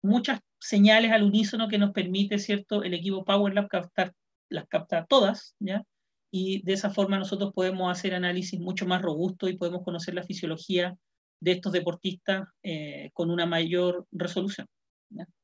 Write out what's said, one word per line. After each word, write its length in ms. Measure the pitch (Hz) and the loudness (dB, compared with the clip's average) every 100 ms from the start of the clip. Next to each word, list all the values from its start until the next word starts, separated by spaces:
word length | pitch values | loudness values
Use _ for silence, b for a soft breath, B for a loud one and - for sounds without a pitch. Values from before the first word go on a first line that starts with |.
Muchas 380 | 196 240 247 226 _ _ | 4 2 2 -4 _ _
señales 520 | - 202 208 220 226 | 0 6 8 8 6
al 120 | 220 | 4
unísono 440 | 202 208 208 226 220 | 6 4 2 0 0
que 100 | 208 | 2
nos 140 | 202 | 2
permite, 460 | 202 180 190 202 208 | 2 -2 0 0 0
¿cierto?, 440 | 202 202 - 208 | 0 -4 -2 -4
el 100 | 180 | -2
equipo 300 | 175 185 190 | -4 -2 -4
Power 300 | 190 202 202 | 2 2 4
Lab 140 | 196 202 | 0 -2
captar, 460 | 180 175 - 190 _ _ _ _ | -4 -4 -4 -4 _ _ _ _
las 160 | 160 - | -8 -4
capta 380 | - - 170 165 | -6 -2 -4 4
todas, 500 | 269 202 - - _ | 6 6 0 -10 _
¿ya? 240 | 196 202 - _ _ _ _ | -6 -6 -8 _ _ _ _
Y 320 | 190 185 190 | -4 -2 -2
de 100 | 185 | -2
esa 160 | 190 202 | -2 0
forma 280 | 202 196 196 | 0 0 0
nosotros 340 | 190 196 196 | -2 -4 -4
podemos 360 | - 185 190 180 | -2 -2 0 -2
hacer 220 | 180 190 | -2 -4
análisis 460 | 185 180 180 180 180 | -2 -2 -2 -4 -6
mucho 260 | 180 185 180 | -6 -4 -2
más 160 | 180 | 0
robusto 460 | 180 151 185 185 185 | 0 -2 -2 -2 -4
y 80 | 185 | -4
podemos 240 | 175 175 | -4 -4
conocer 300 | 180 170 170 | -8 -8 -8
la 100 | 175 | -8
fisiología 720 | 180 - 165 160 - 180 180 180 _ _ _ _ | -8 -8 -6 -8 -2 -2 -2 -6 _ _ _ _
de 120 | 165 | 0
estos 200 | 180 185 | 0 0
deportistas, 760 | 175 170 170 190 185 - 190 196 _ | -2 -2 -4 -6 -6 -4 -4 -4 _
eh, 480 | 202 160 151 143 143 | -10 -8 -8 -12 -14
con 160 | - 170 | -4 -2
una 160 | 175 170 | 0 0
mayor 600 | 165 165 175 180 180 - | 0 0 2 0 -2 -8
resolución, 560 | 180 170 180 190 196 - _ _ _ _ | -6 -4 -2 -4 -6 -14 _ _ _ _
¿ya? 160 | 208 190 _ | -16 -16 _